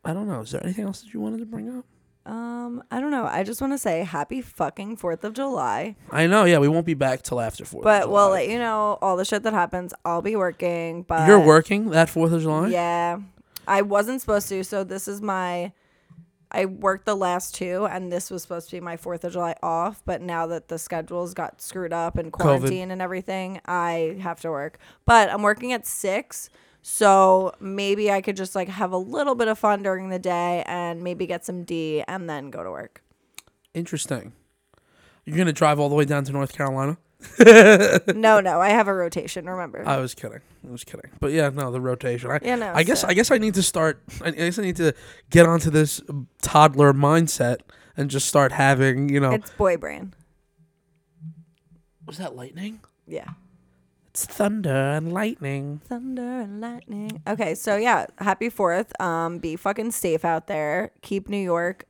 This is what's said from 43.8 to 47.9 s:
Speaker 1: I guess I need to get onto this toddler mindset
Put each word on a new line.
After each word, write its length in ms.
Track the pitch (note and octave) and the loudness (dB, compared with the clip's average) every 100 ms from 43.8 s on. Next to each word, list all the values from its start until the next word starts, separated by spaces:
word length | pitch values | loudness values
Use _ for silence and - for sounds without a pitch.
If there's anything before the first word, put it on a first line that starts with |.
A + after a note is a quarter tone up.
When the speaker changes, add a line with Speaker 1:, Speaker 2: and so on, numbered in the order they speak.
| D#3+ D3 - - | 0 -2 -10 -10
Speaker 1:
I 80 | - | -8
guess 280 | D3+ E3+ F3+ | -2 -2 -2
I 40 | |
need 140 | G3 E3 | -4 0
to 180 | E3 - - - _ | 0 0 -12 -20 _
get 180 | D#3+ E3 | 8 8
onto 220 | E3+ D#3+ | 6 2
this 300 | D3+ D3+ - - D3 B2+ _ | 2 2 -2 -10 -12 -12 _
toddler 540 | - D3+ D3+ C3+ C#3+ | 2 6 6 8 4
mindset 640 | C#3 C#3+ E3 E3 - B2 B2 _ - _ | 6 4 4 2 0 -2 -2 _ -20 _